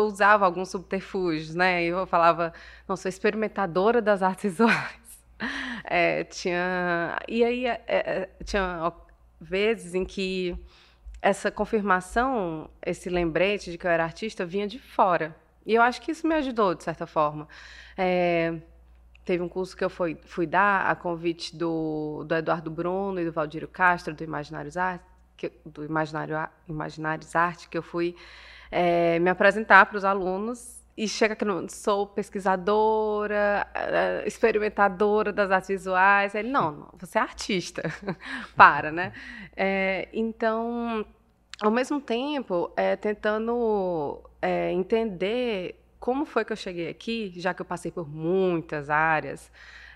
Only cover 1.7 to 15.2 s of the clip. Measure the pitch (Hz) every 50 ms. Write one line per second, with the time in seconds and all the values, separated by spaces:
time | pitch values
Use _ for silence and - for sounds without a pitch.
1.7 | 180 175 170 170 175 190 185 180 - 170 165 170 160 165 170 165 - - - -
2.7 | - - - - 190 180 - 185 180 - - 208 202 220 214 208 - 208 196 180
3.7 | 156 180 190 220 233 240 208 214 208 185 190 185 185 - - 202 165 156 226 226
4.7 | 165 143 139 - - - - - - - _ - - - 220 262 277 277 262 254
5.7 | 240 208 - - - 175 170 165 156 - 175 - - - - 185 175 175 180 185
6.7 | 180 180 180 175 170 170 170 160 - - - - 220 233 233 233 247 247 254 240
7.7 | 226 - - - - 190 - - - 185 - - - - - - - 202 190 180
8.7 | 180 165 160 175 170 - - - - _ _ _ _ _ 165 156 180 196 208 220
9.7 | 226 185 175 175 175 185 190 185 - 196 190 185 190 185 180 175 175 - - -
10.7 | - - - _ _ _ - - - - - 196 190 - - 202 185 - 208 -
11.7 | 233 214 196 208 185 185 175 - - 233 247 269 269 226 185 170 160 156 - -
12.7 | - _ - - 175 - - 185 180 175 175 165 151 165 180 202 208 190 - 180
13.7 | 170 170 - 180 170 165 165 160 156 - 220 220 - - 185 170 175 196 208 202
14.7 | 208 277 - - - - 226 190 175 160